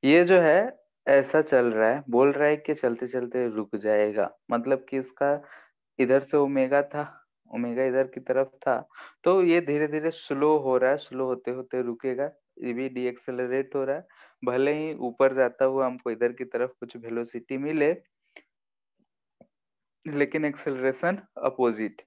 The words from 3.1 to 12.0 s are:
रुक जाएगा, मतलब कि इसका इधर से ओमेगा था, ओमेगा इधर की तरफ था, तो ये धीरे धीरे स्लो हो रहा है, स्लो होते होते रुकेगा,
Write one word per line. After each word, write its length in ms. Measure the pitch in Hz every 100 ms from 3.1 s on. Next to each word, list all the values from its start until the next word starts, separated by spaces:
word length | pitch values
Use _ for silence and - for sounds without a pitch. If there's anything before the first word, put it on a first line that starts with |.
| 127 123 127 120
रुक 260 | 107 104 107
जाएगा, 540 | 107 107 107 104 101 - _
मतलब 340 | 117 120 135 -
कि 100 | 135
इसका 300 | 131 - 143 147 - - _ _ _ -
इधर 240 | 127 135
से 140 | 139 151
ओमेगा 440 | 139 139 131 143
था, 200 | 143 147 147 - _ _ _
ओमेगा 340 | 117 120 120
इधर 220 | 131 127 131
की 140 | 131
तरफ 320 | 127 131 135 _ -
था, 100 | 123 - - - _
तो 180 | - 190
ये 180 | 175 170
धीरे 260 | 143 147 151
धीरे 240 | 151 160
स्लो 460 | 160 - 139 147 156
हो 180 | 135 127
रहा 120 | 127
है, 60 | 143
स्लो 300 | - 131 131
होते 240 | 123 -
होते 320 | 127 131 127
रुकेगा, 480 | 120 117